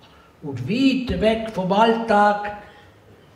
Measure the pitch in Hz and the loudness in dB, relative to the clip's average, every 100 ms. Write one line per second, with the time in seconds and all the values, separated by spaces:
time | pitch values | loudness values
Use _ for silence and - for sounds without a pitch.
0 | - - _ _ 151 113 139 240 269 - | -20 -20 _ _ -12 -8 -4 0 2 0
1 | - 175 214 220 - 185 180 196 226 226 | -2 -2 0 0 -4 -6 -2 2 4 2
2 | 226 208 208 208 - - - - - _ | 2 4 4 2 -4 -12 -16 -20 -20 _
3 | _ - _ | _ -20 _